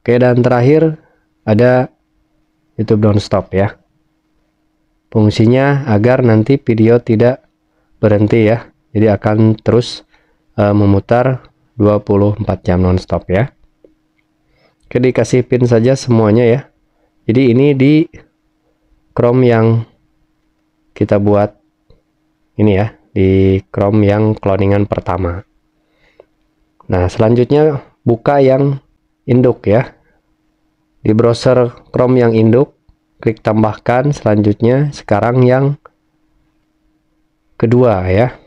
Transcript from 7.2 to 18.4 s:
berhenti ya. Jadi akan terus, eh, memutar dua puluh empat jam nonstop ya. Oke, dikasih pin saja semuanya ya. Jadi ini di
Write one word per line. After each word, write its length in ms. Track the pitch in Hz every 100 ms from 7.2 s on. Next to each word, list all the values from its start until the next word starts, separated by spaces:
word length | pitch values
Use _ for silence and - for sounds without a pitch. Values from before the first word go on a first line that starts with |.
| 120 131 _ _ _ _ _ _
berhenti 480 | 110 104 104 120 107
ya. 240 | 117 - _ _
Jadi 160 | 107 107
akan 480 | 101 110 107 110 110
terus, 400 | - 110 123 - _ _ _ _ _ -
eh, 160 | 104
memutar 720 | 104 101 98 - 117 127 127 - _ _ -
dua 240 | 104 104
puluh 320 | - 101 101 104
empat 240 | 107 95 -
jam 160 | 90
nonstop 480 | 92 92 - 87 -
ya. 240 | 90 123 _ _ _ _ _ _ _ _ _ _ _ _ _ _
Oke, 80 | 127
dikasih 480 | 127 127 113 127 120
pin 160 | 123 120
saja 240 | 117 117
semuanya 480 | 135 - 117 107 110
ya. 180 | 120 123 - _ _ _ _ _ -
Jadi 240 | 117 135
ini 160 | 117 143 139
di 240 | 135 151 165 - _ _